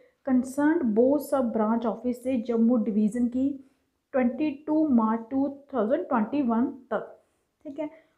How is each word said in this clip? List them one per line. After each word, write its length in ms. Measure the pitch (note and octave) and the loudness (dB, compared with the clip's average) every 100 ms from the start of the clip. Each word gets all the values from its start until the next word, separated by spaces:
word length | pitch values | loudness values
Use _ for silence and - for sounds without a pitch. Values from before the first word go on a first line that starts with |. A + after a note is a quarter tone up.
| _ _ - | _ _ 0
Concerned 580 | B3+ - - D4 E4+ | 0 0 0 2 2
Board 380 | B3+ G#3 C4 D4 | 2 4 4 2
sub 300 | - C#4 A#3+ | 0 -2 0
branch 340 | A3 G#3+ A#3 A#3 | 0 0 0 -2
office 380 | G3 B3 A#3 | -4 -4 -6
से, 140 | B3+ C4 | -4 -4
जम्मू 400 | A3 A#3 A3+ A#3+ | -2 2 4 4
division 500 | G#3 G#3 G#3+ B3 A#3+ | 2 0 0 0 -2
की, 420 | B3+ C#4 C4+ - _ _ _ _ | 0 -2 -4 -12 _ _ _ _
ट्वेंटी 520 | C4+ A#3+ - D4+ - - | 0 0 0 -4 -4 -2
टू 200 | D#4 D#4 | 0 2
मार्च 340 | A#3 A3 A3+ - | 2 2 -2 -4
टू 180 | C4+ C#4 | -2 -2
थाउजेंड 560 | - - C4 G#3+ D4+ - | -4 -8 -4 0 -2 0
ट्वेंटी 360 | B3 G#3+ C#4+ | -2 0 -2
वन 240 | B3 A3+ C4+ | 0 0 -2
तक, 580 | - - G#3+ - - _ _ _ _ | -4 -6 -6 -6 -16 _ _ _ _
ठीक 160 | D#4 C#4 | -14 -10
है। 300 | D4+ - _ | -10 -12 _